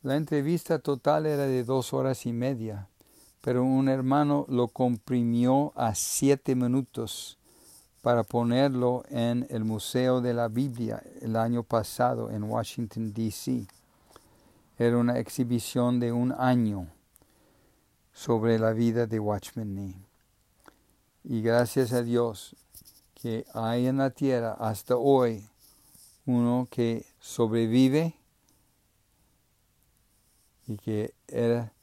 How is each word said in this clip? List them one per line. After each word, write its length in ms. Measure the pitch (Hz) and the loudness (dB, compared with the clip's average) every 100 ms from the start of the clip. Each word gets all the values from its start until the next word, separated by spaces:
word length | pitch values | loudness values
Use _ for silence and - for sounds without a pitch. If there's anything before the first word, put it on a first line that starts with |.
La 140 | 135 143 | -2 -2
entrevista 600 | 156 151 143 170 - 160 | 0 -2 0 -2 0 -2
total 480 | - 139 - 156 156 | 0 -2 2 2 2
era 200 | 147 139 | 0 0
de 180 | 127 | 0
dos 280 | 117 131 123 | 0 -2 0
horas 320 | 135 131 127 127 | -2 -2 -2 -4
y 60 | |
media, 560 | 117 123 131 110 101 95 _ _ _ _ _ | -2 -2 -4 -6 -8 -12 _ _ _ _ _
pero 240 | - 123 | -2 2
un 240 | 127 131 135 | 2 2 2
hermano 560 | 131 131 139 147 147 143 | 2 2 2 4 0 0
lo 200 | 127 120 | 0 0
comprimió 1040 | - 127 117 - 127 117 117 123 135 143 | 0 0 0 -2 0 2 2 4 4 2
a 200 | - 120 | -2 -2
siete 600 | 101 - - 139 139 - | -2 -4 0 2 2 2
minutos 840 | 127 123 131 127 - 113 - - - _ _ - - _ _ | 0 2 0 -2 -8 -8 -8 -14 -18 _ _ -20 -20 _ _
para 200 | - 120 | 0 2
ponerlo 800 | 120 120 117 120 139 127 123 123 - | 2 0 2 2 2 2 0 0 -4
en 380 | 120 117 120 131 | -2 0 -2 -4
el 140 | 117 | -4
Museo 560 | 110 110 - 127 127 127 | -2 -4 -2 0 2 0
de 140 | 123 | 0
la 140 | 120 117 | -2 -2
Biblia 540 | 110 139 117 113 110 - - | -2 -4 -4 -6 -6 -10 -10
el 120 | 117 113 | -4 0
año 260 | 117 120 | 0 -2
pasado 680 | 113 117 104 - 123 120 113 | 0 -2 -2 0 0 0 -4
en 140 | 110 | -6
Washington, 680 | 107 113 113 - 117 - 110 | -4 -4 -4 -8 -8 -6 -6
D 180 | 104 110 | -4 -4
C. 360 | - - 127 98 _ _ _ _ - _ _ _ _ _ _ | -4 -6 -6 -6 _ _ _ _ -20 _ _ _ _ _ _
Era 200 | 120 120 | 2 4
una 200 | 120 123 | 2 0
exhibición 800 | 113 - 120 120 - 127 123 123 | -4 -4 -2 -2 -2 0 0 0
de 140 | 120 | 0
un 200 | 120 123 | 0 -2
año 560 | 131 127 123 110 101 85 - _ _ _ _ _ _ _ _ _ _ _ | 0 2 2 2 -2 -8 -14 _ _ _ _ _ _ _ _ _ _ _
sobre 460 | - - 117 113 113 | -16 -2 0 2 2
la 140 | 110 | 2
vida 340 | 110 117 113 117 | 2 2 2 0
de 120 | 110 | -2
Watchman 560 | 104 104 - - 107 | -2 -4 -6 -10 -8
Nee. 220 | 98 98 92 95 _ _ _ _ _ - _ _ _ _ _ | -8 -10 -14 -20 _ _ _ _ _ -20 _ _ _ _ _
Y 180 | - 117 | -6 -2
gracias 500 | 113 117 120 - 123 | 2 4 4 2 2
a 100 | 123 | 0
Dios 520 | 120 120 120 104 - - _ - - _ _ | 0 0 0 -4 -16 -20 _ -20 -20 _ _
que 300 | _ 117 113 - | _ -6 -6 -6
hay 320 | - 113 117 127 | -6 -2 0 0
en 100 | 135 | 0
la 140 | 135 | -2
tierra 420 | - 139 127 117 | 0 0 0 -2
hasta 440 | - 113 104 - 127 | -4 -4 -4 -2 2
hoy 480 | 139 139 123 110 104 _ _ _ _ - - _ - | 6 6 4 -2 -10 _ _ _ _ -20 -20 _ -2
uno 400 | 123 120 123 123 | 2 2 0 -2
que 360 | - 117 117 - _ | -2 -2 -2 -8 _
sobrevive 960 | - - 113 117 113 123 131 143 165 - _ _ _ _ _ _ _ _ _ _ _ _ _ _ _ _ _ _ _ _ _ _ _ _ - | -16 -2 0 2 2 4 4 4 0 -4 _ _ _ _ _ _ _ _ _ _ _ _ _ _ _ _ _ _ _ _ _ _ _ _ -10
y 100 | 104 | -10
que 360 | - 107 110 _ - | -4 -4 -4 _ -8
era 440 | 123 117 117 117 _ | -2 0 0 -2 _